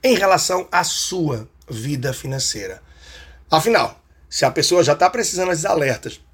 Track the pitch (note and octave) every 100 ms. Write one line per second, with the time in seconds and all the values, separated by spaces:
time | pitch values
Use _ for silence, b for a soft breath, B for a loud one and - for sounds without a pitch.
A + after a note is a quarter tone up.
0 | B3+ A3 G3 F3 - F#3 F#3 F3+ F3 -
1 | - F#3 D#3+ A#2 A2+ _ - A2+ B2 C#3+
2 | C3+ B2+ C3 C3+ - G#2+ G2 - B B
3 | B B B B B D#3+ F#3 A3+ A#2 -
4 | _ _ _ - C3+ C3 C#3+ F3+ E3 D3
5 | F3+ A3+ G#3+ F3+ F#3 F3 F#3 F3+ C#3 A#2
6 | B2 - _